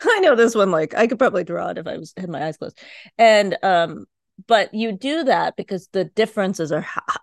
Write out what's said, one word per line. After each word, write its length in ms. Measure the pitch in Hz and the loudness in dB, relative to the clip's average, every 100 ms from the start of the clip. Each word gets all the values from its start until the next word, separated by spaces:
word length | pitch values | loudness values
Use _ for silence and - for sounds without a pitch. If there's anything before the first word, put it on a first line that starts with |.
I 160 | - 427 | 0 2
know 160 | 359 233 | 4 4
this 180 | 226 | 4
one, 160 | 226 196 | 2 2
like, 240 | 160 156 | 0 -2
I 140 | - 240 | 0 0
could 100 | 254 | 2
probably 260 | 262 180 | 0 0
draw 260 | 170 170 175 | -4 -6 -6
it 100 | 170 | -8
if 80 | 165 | -8
I 100 | - | -10
was, 160 | 156 - | -12 -12
had 140 | 180 | -10
my 160 | 147 156 | -8 -8
eyes 120 | 156 | -8
closed. 200 | 165 - - - - - | -12 -16 -20 -20 -8 4
And, 400 | 226 214 202 170 | 6 6 4 0
um, 420 | 190 175 165 160 - _ _ _ - | 2 2 0 -4 -16 _ _ _ 2
but 260 | 226 185 | 2 2
you 200 | 214 226 | -4 -6
do 320 | 190 269 320 | -4 -4 -4
that 320 | 269 180 165 - | 0 0 0 -6
because 320 | - 185 - | -8 -10 -6
the 100 | 196 170 | -6 -4
differences 640 | - 220 214 190 175 151 | -2 -2 -2 -4 -4 -4
are 100 | 156 | -4
hi-, 200 | 190 - - - | -6 -10 -8 -8